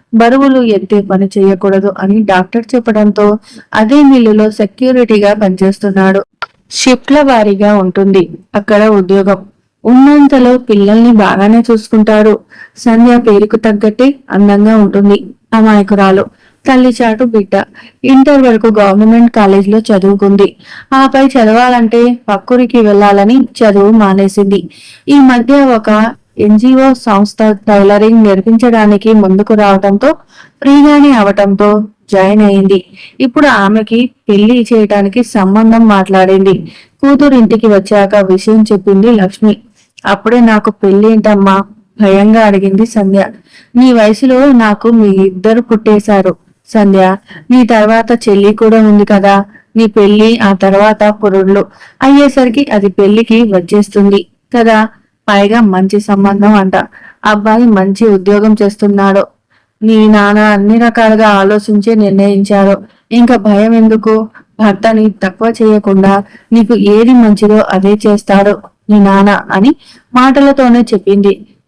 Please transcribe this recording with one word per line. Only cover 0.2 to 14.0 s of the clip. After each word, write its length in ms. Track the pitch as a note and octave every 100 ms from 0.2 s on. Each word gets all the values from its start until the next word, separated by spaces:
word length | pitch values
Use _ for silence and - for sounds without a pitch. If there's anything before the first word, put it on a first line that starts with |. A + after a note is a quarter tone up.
| A#3 C4+ C#4 C4
ఎత్తే 380 | A#3+ G3 F#3+ G#3
పని 280 | G3 F#3+ G3 G3+
చేయకూడదు 560 | G3 F#3+ G3 F#3+ G3 F#3+
అని 240 | F#3+ G#3
డాక్టర్ 420 | G3+ F#3 F#3 A#3 A3+ B3
చెప్పడంతో 640 | A#3+ G#3+ G#3 G3+ G#3 G#3+ - - -
అదే 300 | - A3 C#4+
మిల్లులో 480 | C#4+ C4 A3+ G#3+ G#3+
సెక్యూరిటీగా 800 | G#3+ G#3 - B3+ B3 A#3 G#3+ G3+
పనిచేస్తున్నాడు. 920 | G#3+ G#3 F#3 F#3+ G3 G3+ F#3+ F#3+ F#3+ - _ - _ _
షిఫ్ట్ల 500 | - - B3 - C#4
వారీగా 560 | C#4 A#3+ G#3+ G3 G#3 G#3
ఉంటుంది 520 | F#3 F3+ G3 F#3+ E3 - _ G#3
అక్కడ 280 | G3+ G#3
ఉద్యోగం. 540 | G#3+ G#3 F3+ G3 F#3+ F#3+ - _ _ _ A3
ఉన్నంతలో 720 | B3+ C4+ D4 C#4 C#4 B3 B3+
పిల్లల్ని 540 | - G#3 G3 A3 A#3
బాగానే 520 | A3+ F#3+ F#3+ G3+ A3+ A#3
చూసుకుంటాడు. 680 | A3+ - A3 G#3+ G#3+ G#3+ G#3 - - - -
సంధ్య 400 | A#3+ A3+ A#3+ A#3+
పేరుకు 380 | A#3 G3+ G#3+ A3
తగ్గట్టే 600 | A3+ G#3 G#3+ G#3+